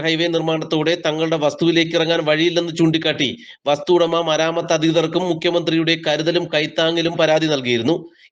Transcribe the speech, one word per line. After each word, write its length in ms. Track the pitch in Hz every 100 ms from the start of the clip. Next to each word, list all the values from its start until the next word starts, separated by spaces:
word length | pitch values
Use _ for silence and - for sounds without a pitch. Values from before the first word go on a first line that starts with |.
ഹൈവേ 220 | 160 160 170
നിർമ്മാണത്തോടെ 640 | 165 160 160 160 156 156 170 165
തങ്ങളുടെ 300 | 156 160 160
വസ്തുവിലേക്ക് 600 | 147 - 170 165 165 170
ഇറങ്ങാൻ 240 | 165 165 151
വഴിയില്ലെന്ന് 440 | 156 170 170 170 160
ചൂണ്ടിക്കാട്ടി 480 | 160 160 160 139 131 - - - 139
വസ്തു 240 | 147 160
ഉടമ 260 | 175 165 165 165
മരാമത്ത് 440 | 151 160 165 160
അധികൃതർക്കും 520 | 165 160 160 160 170 180
മുഖ്യമന്ത്രിയുടെ 680 | 160 175 170 165 165 160 165 165
കരുതലും 400 | 151 156 170 165
കൈത്താങ്ങലും 640 | 151 151 165 165 170 165 156
പരാതി 260 | 160 156 156
നൽകിയിരുന്നു. 500 | 143 123 120 120 165 - _ _